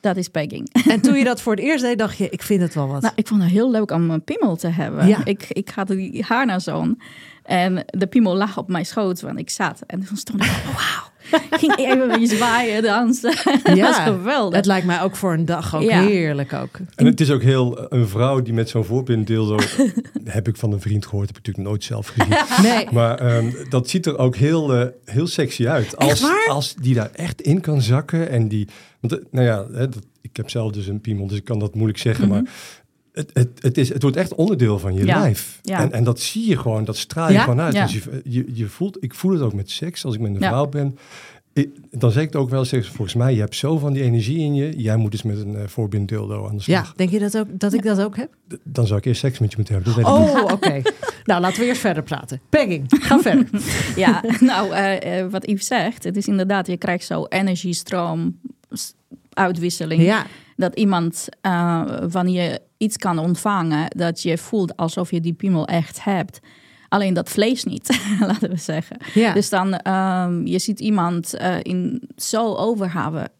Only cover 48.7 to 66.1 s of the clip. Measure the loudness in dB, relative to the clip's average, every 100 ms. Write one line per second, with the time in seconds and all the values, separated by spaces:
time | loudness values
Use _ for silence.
48.7 | 0 2 2 0 0 0 0 -2 0 -2
49.7 | 0 0 2 6 6 6 4 2 2 2
50.7 | 2 -2 -2 -10 -8 0 2 2 0 0
51.7 | 0 0 -2 -4 -8 -8 -12 _ 2 2
52.7 | -2 2 2 6 4 6 4 2 0 -4
53.7 | -4 -2 2 2 2 0 4 4 4 0
54.7 | 0 0 0 -2 -4 -2 -4 -2 -4 0
55.7 | 0 -2 -4 -6 -4 0 0 2 0 -2
56.7 | -4 -2 -4 -4 -6 -2 0 0 0 -2
57.7 | -6 -4 -4 -2 -2 -4 -6 -14 -18 _
58.7 | -12 -12 _ _ -20 _ -2 0 0 -4
59.7 | -4 0 4 4 4 -2 -14 -18 -4 -2
60.7 | 2 2 2 0 -4 -12 -6 -2 0 2
61.7 | 0 -2 -4 -2 0 0 0 -2 -4 _
62.7 | _ -4 -2 -4 -2 0 0 0 0 0
63.7 | 0 -2 -2 -2 -2 -2 -2 -2 -2 -2
64.7 | -2 -4 -4 -4 -2 -2 -2 0 0 0
65.7 | -2 -2 -6 -4